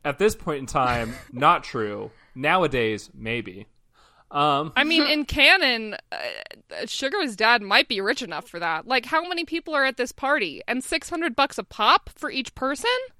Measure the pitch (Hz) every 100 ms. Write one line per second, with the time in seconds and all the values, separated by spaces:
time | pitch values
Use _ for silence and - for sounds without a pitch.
0 | 147 143 208 202 - 143 127 151 127 120
1 | 113 117 - 123 147 170 - 127 107 104
2 | 107 - _ 131 143 185 160 127 110 104
3 | - - 110 117 101 95 104 _ _ _
4 | _ _ _ 143 147 143 156 - 294 330
5 | 294 302 285 294 285 381 285 233 220 -
6 | _ - - 55 - - _ 80 202 -
7 | 277 403 302 196 220 240 202 226 311 208
8 | 196 269 220 160 - 175 170 160 - 254
9 | 240 320 339 349 330 330 339 302 262 254
10 | 254 - 269 294 185 117 - 247 - 320
11 | - 339 330 240 277 - 202 - 214 370
12 | - - 294 262 240 - 262 285 453 508
13 | 523